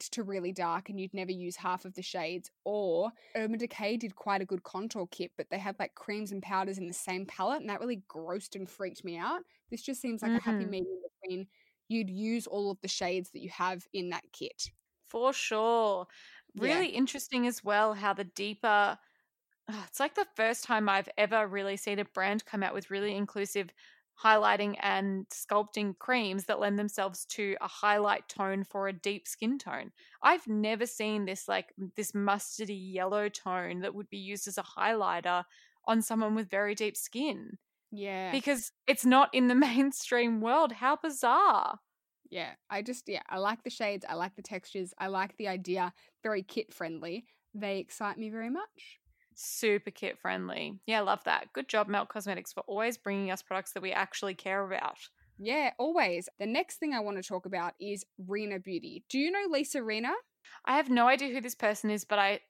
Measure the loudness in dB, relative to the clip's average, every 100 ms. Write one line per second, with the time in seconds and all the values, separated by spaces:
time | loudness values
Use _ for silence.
0 | -2 -6 -4 -4 -4 -2 -2 -2 -4 -6
1 | -6 -4 -4 -4 -6 -6 -4 -4 -6 -12
2 | -8 -4 -4 -4 -10 _ -4 0 2 2
3 | 2 -2 -8 -4 -2 -2 -4 -2 -2 -2
4 | -4 -6 -2 -2 0 -6 -6 -8 -6 -6
5 | -6 -6 -8 -8 -6 -6 -6 -6 -6 -8
6 | -8 -6 -6 -8 -4 -2 -2 -4 -6 -8
7 | -6 -6 -6 -2 0 0 -2 -6 -4 -6
8 | -8 -12 -6 -6 -6 -10 -10 -8 -8 -8
9 | -8 -6 -4 -4 -6 _ -12 -10 -8 -6
10 | -4 -2 0 2 2 0 0 -4 -4 -6
11 | -10 _ -8 -8 -8 _ _ _ -4 -2
12 | -2 -2 -2 -2 -2 -2 -2 -2 -4 -4
13 | -2 -2 -4 -8 -10 -2 -2 -2 -6 -6
14 | -6 -6 -10 -10 -10 -8 -10 -10 _ _
15 | -8 0 2 2 0 2 4 4 4 0
16 | -4 -14 -20 -20 -14 -2 2 2 2 2
17 | 0 0 -4 0 0 0 2 4 4 4
18 | 0 0 -2 -6 -6 0 4 6 6 2
19 | _ _ _ _ _ _ -10 -10 -8 -2
20 | 0 0 -2 2 2 2 0 2 4 4
21 | 2 2 4 4 2 0 -2 -4 -2 -2
22 | -2 -2 0 0 -2 -2 -2 -2 -4 -2
23 | -2 -2 -2 -2 -2 -2 -4 -8 -20 -20
24 | _ 2 6 8 8 4 2 0 0 2
25 | 2 -2 -4 -8 0 2 2 -2 -2 -2
26 | 0 2 2 -2 0 2 2 2 0 0
27 | -2 -4 -8 -4 -2 -2 -4 0 4 6
28 | 4 2 0 -4 -2 0 -2 -2 -4 -2
29 | -4 -4 -6 -4 0 -2 -2 -8 -8 -14
30 | -20 4 6 6 4 0 2 0 -2 -2
31 | -2 0 -2 -4 -2 -2 -2 -8 -10 -6
32 | -4 0 2 2 -2 -6 -6 -6 -6 -2
33 | 0 2 0 -2 -4 -2 -2 -4 -4 -6
34 | -10 -10 -8 -8 -6 -6 -6 0 2 2
35 | 2 0 2 0 0 -10 -20 _ 2 2
36 | 2 2 2 2 0 0 0 0 -2 -2
37 | -6 -2 -2 -2 -8 -16 _ _ _ -8
38 | -6 -4 -2 -2 0 0 -2 -4 0 4
39 | 8 8 8 6 6 8 6 6 2 2
40 | 0 2 4 2 4 4 4 2 2 2
41 | 0 0 6 8 8 6 4 -2 _ _
42 | _ _ -12 -8 -6 -8 -8 -6 -4 -6
43 | -6 -8 -6 -2 -2 -2 -6 -4 -2 -4
44 | -6 -4 -6 -8 -10 -10 -8 -6 -6 -6
45 | -4 -2 -4 -4 -4 -4 -2 0 0 -4
46 | _ _ -2 -2 -2 -4 -6 -6 -6 -6
47 | -6 -8 -10 _ _ -8 -4 -4 -4 -6
48 | -6 -4 -6 -6 -4 -4 -6 -12 -20 -20
49 | _ _ _ -12 -10 0 2 2 0 -8
50 | -6 -4 -2 -2 -4 -6 -6 -8 -2 0
51 | 2 0 2 2 0 -8 0 2 2 2
52 | -2 -4 -6 -6 -6 -10 -6 -2 -2 -2
53 | -4 -2 -2 -4 -4 -6 -4 -6 -2 0
54 | 0 -2 -4 -4 -2 -2 0 -2 -2 -6
55 | -14 _ _ -10 -2 0 0 0 0 4
56 | 2 2 -4 -6 -2 0 -2 -2 -2 -2
57 | -2 -4 -4 -6 -4 -4 -4 -6 -8 -8
58 | -10 -14 -6 -4 -4 -6 -4 -6 -6 -14
59 | -4 0 2 2 0 0 0 -2 -2 -2
60 | -2 -2 -6 _ -20 -8 0 2 4 6
61 | 8 6 4 -2 -4 -2 0 2 0 0
62 | 2 4 4 2 -4